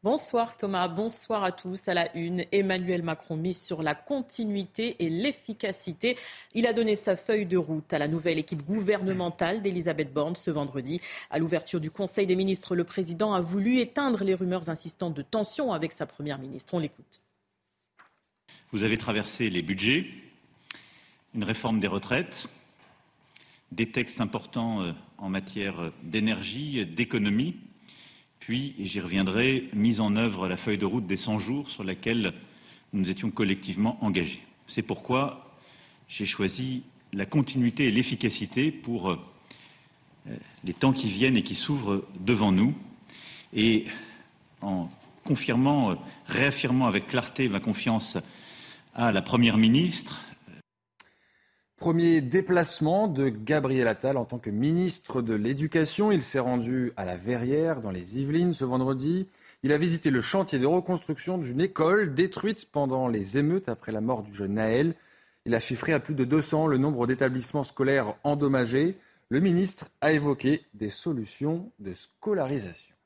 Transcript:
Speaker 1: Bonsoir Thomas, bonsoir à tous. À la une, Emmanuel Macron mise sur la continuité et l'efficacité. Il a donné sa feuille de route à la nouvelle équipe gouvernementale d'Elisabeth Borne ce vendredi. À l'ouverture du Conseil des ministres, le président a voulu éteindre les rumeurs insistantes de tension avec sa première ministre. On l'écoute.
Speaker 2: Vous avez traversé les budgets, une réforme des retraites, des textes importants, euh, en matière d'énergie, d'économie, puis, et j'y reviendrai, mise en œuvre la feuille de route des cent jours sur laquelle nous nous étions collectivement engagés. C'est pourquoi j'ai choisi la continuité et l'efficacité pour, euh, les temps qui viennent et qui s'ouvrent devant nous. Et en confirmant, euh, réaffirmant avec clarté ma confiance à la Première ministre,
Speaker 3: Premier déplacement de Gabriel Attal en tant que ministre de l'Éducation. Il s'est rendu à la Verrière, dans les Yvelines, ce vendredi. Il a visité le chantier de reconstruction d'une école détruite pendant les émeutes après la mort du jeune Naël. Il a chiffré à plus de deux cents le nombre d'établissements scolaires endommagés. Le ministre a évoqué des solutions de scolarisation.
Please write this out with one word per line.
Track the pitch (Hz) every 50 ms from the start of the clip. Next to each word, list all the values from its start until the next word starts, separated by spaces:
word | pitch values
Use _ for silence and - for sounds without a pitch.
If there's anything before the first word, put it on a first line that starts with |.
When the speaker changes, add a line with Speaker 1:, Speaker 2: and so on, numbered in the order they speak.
| -
Speaker 1:
Bonsoir | 202 262 302 - - - 233 233 233 -
Thomas, | - - 202 196 180 180 180
bonsoir | 165 175 214 226 226 - - - 226 208 196
à | 185 180
tous. | - - 185 185 190 -
À | - 180
la | 175 170 165 -
une, | 170 170 170 180 175 170 -
Emmanuel | - 202 196 190 185 185 180 180 180 175 165
Macron | 165 160 - - - 160
mise | 156 160 185 180 -
sur | - - 180 156
la | 160 151 147
continuité | - - - 285 269 247 - - - 233 214 202 202 190 190 _ - 226 240 - -
et | 170
l'efficacité. | 165 160 170 220 294 269 - - - 214 - - 202 185 - - 190 165 - - 240 240 - - - - - - _ _
Il | 226 233
a | 240 226
donné | 233 233 220 208
sa | 202 - - 190
feuille | 180 - - 220 214 208
de | 170 180
route | 180 160 147 160 156 151 _ -
à | 151
la | 147 151
nouvelle | 160 165 156 170 160
équipe | 160 156 - - 151 143
gouvernementale | 151 202 220 196 185 214 196 185 190 190 185 180 175 170 - 180 165 196 226
d'Elisabeth | 196 196 180 180 165 170 156 165 156 139
Borne | 135 151 147 160 175
ce | - - 185
vendredi. | 156 151 143 139 135 139 120 131 160 175 - - - - - -
À | - 151
l'ouverture | 165 160 175 160 - - - 175
du | 151 156
Conseil | - - 202 185 - - 202
des | 185 180
ministres, | 180 190 190 190 180 - - 185
le | 175 170
président | 175 - - 185 160 175 165 214 214 202
a | 185
voulu | 175 165 180 202 196 233 254 254
éteindre | 240 240 - 285 285 269 240 196 196
les | 196 190
rumeurs | 175 190 180 180 185 165 170
insistantes | 160 156 - 165 - _ 185 170 156
de | 143
tension | 135 _ - 220 208 - - - 294 247
avec | 196 160 156 160 -
sa | - 156
première | 139 - - 147 147 143
ministre. | 135 131 135 127 127 - - -
On | 175
l'écoute. | 156 143 - - 139 _ - - _ _ _ _ _ _ _ _ _ _ _ _ _ _ _ _ - _ _ _ _ _ _ _ _ _ - - _ _ -
Speaker 2:
Vous | 104 104
avez | 110 110
traversé | 113 - - 104 107 101 - - - 120 110
les | 90 87
budgets, | 82 82 98 92 98 113 135 165 190 - - - - - _ _ _ _ _ _ _ _ - - - - - - _ _ _ _ _ _ -
une | 113 104
réforme | 92 113 - - 120 113 110
des | 95
retraites, | 98 90 101 - - 123 139 175 - - - - - - - _ _ _ _ _ _ _ _ _ _ _ _ _ _ _ - - _ - _ _ _
des | - - 113 113
textes | 113 127 120 - - -
importants, | 120 95 - 113 - - - 123 117 117 113 104
euh, | 92 85 80 - - - _
en | - 101 95
matière | 95 98 95 - - 107 98 98 90 82 85 80 - - -
d'énergie, | 85 80 110 104 110 110 95 95 90 95 127 147 151 139 123 101
d'économie, | 82 82 82 120 117 - 117 104 104 101 110 135 175 175 - - - - _ _ - - - - - - - _ _ _ _
puis, | - - 113 127 139 139 135
et | - 101
j'y | 95 - 104
reviendrai, | 85 90 87 95 95 92 92 110 120 131 131 131 - - -
mise | 104 104 117 113 104
en | 110 104 101
œuvre | 107 117 117 101 92 95 92
la | 92
feuille | 92 - 113 104
de | 98 101
route | 95 98 123 104
des | 87 98
cent | 92 - 110 107 110
jours | - 107 131 143 139 -
sur | - - 98
laquelle | 95 92 90 - 113 117 120 104 92 80 - - - - - - - - - _ _
nous | - 101
nous | 95 90
étions | 95 95 - 110
collectivement | - - 110 98 98 98 - - 90 90 107 113 123 -
engagés. | 123 107 92 92 85 78 - - - - _ _ _
C'est | - - -
pourquoi | - - 101 - - - 123 131 139 - - - - - - - - - - - - - - _ _ _
j'ai | - - 104
choisi | 98 - - 101 95 - - 127 131 131 123 - - _ _ _ _ -
la | 98 98
continuité | 95 - 151 135 - - 131 120 120 110 - 143
et | 123
l'efficacité | 101 117 127 - - - - 113 - - 107 - - 123 139 156
pour, | 147 - - 117 120 107 87 95
euh, | 87 78 - - - - _ _ - - - - - _ _ _ _ _ _ _ _ _ _ - - - - - - - -
les | 92 87
temps | - - 135 131
qui | 135 - 107
viennent | 92 98 123 131 131
et | 110 92
qui | - 98
s'ouvrent | - - - 147 139 117 101 98 98 - - - 90
devant | 92 104 123 101 107 101
nous. | 92 92 107 131 151 - - - - - - - - - - - - - - - -
Et | - 107 113 110 107 - - - - - - - - - _ _ _ _ _ _ _
en | - 101 95 90 85 - - - - - - - _
confirmant, | - 147 - - - 120 117 131 139 147 143 127 104
euh, | 87 - - - - - -
réaffirmant | - - 117 131 143 - - - 123 123 131 131
avec | 117 95 101 95
clarté | - - 127 120 - - - 135 120
ma | 98 104
confiance | - 117 101 - - 120 113 110 - - - 92 - - - - - - - - - - - - - _ _
à | - 120 117
la | 101 98
Première | - - - 120 120 117 104
ministre, | 110 110 113 117 139 170 180 165 - - - - - - - - _ _ - 87 - - _ _ _ _ _ _ _ - _ _ _ _ _ _ _ _ _ _ _ _ _ _ _ -
Speaker 3:
Premier | 170 165 170 170 170 165 160
déplacement | 139 123 131 185 190 185 180 175 170 - - - 151 151 175 196 214 208
de | 156 135 139
Gabriel | 135 110 107 110 107 147 147 135 131 135 131 123 113
Attal | 107 - - 131 139
en | 131 117
tant | - - 120
que | - 110
ministre | 101 107 127 151 160 175 180 180 160 - - - - 131
de | 120 110 113
l'Éducation. | 107 104 117 135 139 156 156 - 165 156 156 - - 208 214 202
Il | 165
s'est | 127 - - 135
rendu | 123 127 123 123 113 117 127 131 123 120 -
à | - 98
la | 90 90
Verrière, | 87 90 110 123 120 117 123 139 151 160 165 160 131
dans | 110 104
les | 92 90 87 90 104 131
Yvelines, | 139 139 151 165 180 180 165
ce | - 135
vendredi. | 127 127 127 131 131 135 131 135 151 170 185 190 190 _ - - - - _ -
Il | 131 147
a |
visité | 147 165 175 165 160 - 156
le | 135 123
chantier | 110 - - 196 185 - - 131
de | 127
reconstruction | 139 165 185 180 - 180 165 - - 156 - - 175 185
d'une | 180 156 123 120 139
école | 170 190 190 - 156 160 190 208 208 165 135
détruite | 135 180 185 - - - 214 220 - - _
pendant | - 151 143 131 131 131 131 123
les | 117 107 98 95 104
émeutes | 139 147 151 175 196 190
après | - 113 - - -
la | 110 110
mort | 107 117 127 113 104
du | 107 101
jeune | 101 101 95 101
Naël. | 110 110 110 113 127 147 170 165 - _ _ - _ _ _ _ _ _
Il | - 117
a | 113
chiffré | - - 127 117 - -
à | 160 143
plus | - - 156
de | 135 127
deux | 123 143 156
cents | 147 - - 156 160
le | 160 143
nombre | 131 135 151 147 123 120
d'établissements | 120 131 127 135 131 127 127 120 - - 147 135
scolaires | - - - 135 135 139 135 120 104 - - -
endommagés. | 143 147 147 147 139 135 131 123 113 120 135 151 175 190 - _ _ _ _ _
Le | _ 113 -
ministre | - 196 170 175 196 185 - - - - _ _
a | - 151 156
évoqué | 151 143 147 139 139 - 131 151 151 - _ _
des | 104 110 104
solutions | - - - 175 151 123 107 98 - - 135 151 160 170 185 233 _ _
de | 101 95
scolarisation. | 90 - - - _ _ - 214 208 185 143 127 143 135 101 90 82 - - _ _ _ _